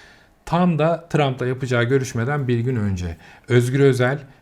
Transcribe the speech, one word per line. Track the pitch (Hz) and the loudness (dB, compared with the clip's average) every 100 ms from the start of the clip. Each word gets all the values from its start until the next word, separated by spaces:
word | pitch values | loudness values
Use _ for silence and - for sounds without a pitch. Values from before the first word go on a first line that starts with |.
| - - _ _ - | -20 -20 _ _ -4
Tam | 170 180 156 | 0 0 2
da | 156 165 - | 0 -2 -2
Trump'la | 151 139 131 127 | -2 0 -2 -4
yapacağı | 127 127 123 | -4 -2 0
görüşmeden | 120 135 123 117 117 147 127 | 2 0 -2 -4 -4 -2 -2
bir | 117 | -2
gün | 120 123 | 0 -2
önce | 104 92 87 80 - - - | -2 -2 -4 -10 -16 -16 0
Özgür | 120 123 135 | 2 2 4
Özel | 139 120 123 143 - - | 4 4 0 -2 -8 -20